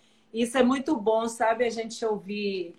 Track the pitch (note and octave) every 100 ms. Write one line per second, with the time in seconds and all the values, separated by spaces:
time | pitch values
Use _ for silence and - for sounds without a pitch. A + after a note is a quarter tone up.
0 | _ _ _ A3+ A#3 C4+ B3 C4+ - C#4
1 | G3+ A3 A3+ A3+ A3+ A#3 A#3+ A3 A3+ -
2 | A3+ G#3 F3+ G#3 G3+ F#3+ E3+